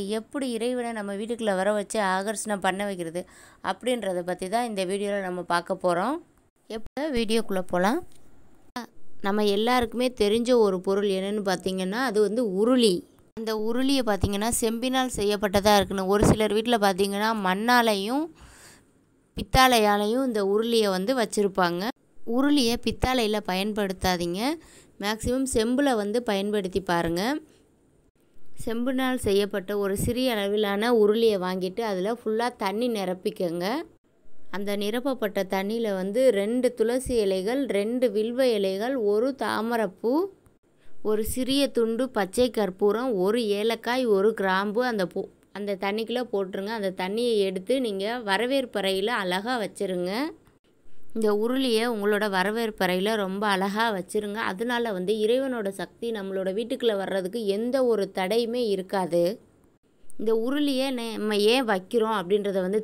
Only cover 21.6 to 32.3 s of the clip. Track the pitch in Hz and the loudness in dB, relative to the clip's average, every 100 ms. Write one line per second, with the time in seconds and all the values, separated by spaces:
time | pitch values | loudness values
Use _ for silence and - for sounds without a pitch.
21.6 | 175 175 214 - _ - - 240 277 294 | 0 0 -4 -8 _ -10 -4 2 4 4
22.6 | 233 233 233 - 247 254 214 214 208 185 | 4 2 -2 -2 0 2 2 0 -2 -2
23.6 | 208 208 196 185 185 180 175 180 247 330 | -2 -2 -2 -2 0 0 0 -2 -2 -4
24.6 | - - - - 202 214 247 254 262 254 | -8 -20 -20 -8 -4 -4 -2 -2 0 0
25.6 | 220 254 285 233 202 226 240 196 202 208 | 2 2 2 2 0 -2 -2 -2 0 -2
26.6 | 185 190 185 170 170 170 214 302 - _ | -2 -4 -2 0 0 0 -2 -4 -8 _
27.6 | _ _ _ _ _ _ _ - - - | _ _ _ _ _ _ _ -12 -8 -6
28.6 | - 226 247 254 262 254 220 196 202 208 | -4 -4 -2 0 0 0 2 2 2 -2
29.6 | 185 208 202 196 - 240 254 220 202 208 | -4 -2 -2 -2 -2 0 0 0 0 0
30.6 | 208 202 226 240 208 214 226 202 180 185 | 0 0 2 4 6 6 4 2 0 -2
31.6 | 185 185 226 185 190 233 220 | -4 -4 -4 -2 -2 -4 -4